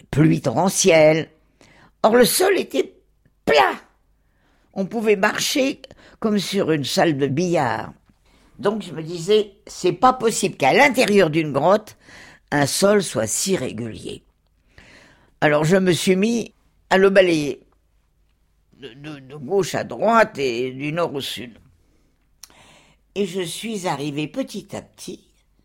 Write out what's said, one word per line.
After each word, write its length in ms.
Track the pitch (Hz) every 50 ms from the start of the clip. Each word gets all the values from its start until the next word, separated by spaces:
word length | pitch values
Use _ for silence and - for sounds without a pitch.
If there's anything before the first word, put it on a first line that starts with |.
| - -
pluies 320 | - 143 156 160 165 156
torrentielles. 880 | - 143 110 139 175 196 - - - 190 165 160 156 156 156 160 - - _ _ _ _ _ _ _ _ _ _ _ _ _ _
Or, 140 | - 226 214
le 100 | 247 240
sol 320 | - - - 370 392 392 302
était 380 | 226 - - 262 - - - _ _ _ _ _ _ _ _ _ -
plat. 300 | - 440 - 392 359 294 - - _ _ _ _ _ _ _ _ _ _ _ _ _ _ _ _ _ -
On 100 | 202 196
pouvait 300 | 175 - 233 208 226 208
marcher 640 | 190 202 208 208 - - - - 294 262 269 294 - - - - _ - - - -
comme 180 | - 226 208 208
sur 340 | - - - 202 180 123
une 120 | 160 151 135
salle 340 | 117 - 190 151 170 151 131
de 100 | 143 135
billard. 640 | 135 143 180 180 170 165 143 120 110 110 104 85 71 _ _ _ _ _ _ _ _ _ _ _ _ -
Donc 240 | 120 202 214 220 180
je 80 | 175
me 100 | 156 156
disais, 520 | 160 156 175 180 165 185 214 214 202 214 - _ - -
c'est 260 | - - - 180 175
pas 200 | - - 254 254
possible 420 | 254 220 226 220 - - 185 -
qu'à 180 | - 139 131 156
l'intérieur 560 | 208 277 294 226 - 233 185 208 202 185 160
d'une 220 | 147 165 160 151
grotte, 460 | 131 135 139 175 196 214 214 - - _ _ _ - - - - - _ _ -
un 140 | - 147 143
sol 380 | 135 - - 190 196 208 208 185
soit 240 | - - 123 110 107
si 300 | - - - 190 190 160
régulier. 640 | 127 101 92 107 120 113 104 87 - - - - _ _ _ _ _ _ _ _ _ _ _ - - - - - _ _ _ _ _ _ _ -
Alors 220 | 156 151 147 147 160
je 140 | 156 190 190
me 140 | 190 180
suis 240 | 170 - - 190 185
mis 380 | 185 196 226 233 233 202 - _ _ _ _ _ _ _ -
à 80 | 185 190
le 120 | 190 196
balayer, 520 | 196 196 185 180 170 156 147 143 - - _ _ _ _ _ _ _ _ _ _ _ _ _ _ _ _ _ _ _ _ _ _ _ -
de, 160 | 123 123 113
de, 260 | 139 143 151 151 139
de 160 | 135 131 135
gauche 400 | 151 - 127 190 196 180 - -
à 80 | 113 107
droite 540 | 104 123 117 160 208 233 226 220 220 - -
et 340 | 139 131 117 117 127 127
du 200 | 131 131 139 151
nord 220 | 151 170 170 147 135
au 80 | 139
sud. 360 | 131 - - - 120 123 107 - _ _ _ _ _ _ _ _ _ _ _ _ _ _ _ _ _ - _ _ _ _ _ _ _ _ _ _ _ _ -
Et 100 | 185 202
je 160 | 180 170 190
suis 460 | 180 165 - - - 226 226 202 175 185
arrivé 400 | 156 135 143 151 139 147 151 147
petit 480 | - 262 269 262 - 202 170 - -
à 60 | 104
petit 440 | - - _ - - - 196 208 _ _ _ _ _ _ _ _ _